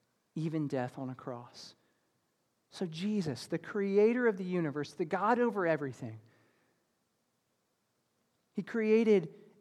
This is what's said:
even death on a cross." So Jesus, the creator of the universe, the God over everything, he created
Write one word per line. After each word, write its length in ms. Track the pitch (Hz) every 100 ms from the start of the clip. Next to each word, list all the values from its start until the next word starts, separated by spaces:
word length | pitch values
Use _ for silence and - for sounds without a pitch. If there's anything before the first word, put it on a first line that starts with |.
| _ _ _
even 340 | - 160 156 143
death 300 | 135 123 -
on 120 | 131
a 40 |
cross." 600 | 127 - 120 120 - - - _ _ _ _ _ _ _ _ _
So 160 | - 180
Jesus, 600 | 160 202 214 160 120 -
the 120 | 165
creator 720 | - 208 202 196 214 240 240
of 80 | 190
the 80 |
universe, 480 | 180 180 160 143 143
the 120 | -
God 340 | 165 190 202 240
over 280 | 240 208 170
everything, 540 | 156 139 120 120 110 - _ _ _ _ _ _ _ _ _ _ _ _ _ _ _ _ _ _ _ _ _ _
he 80 | -
created 680 | - 226 214 220 226 202 160 - - _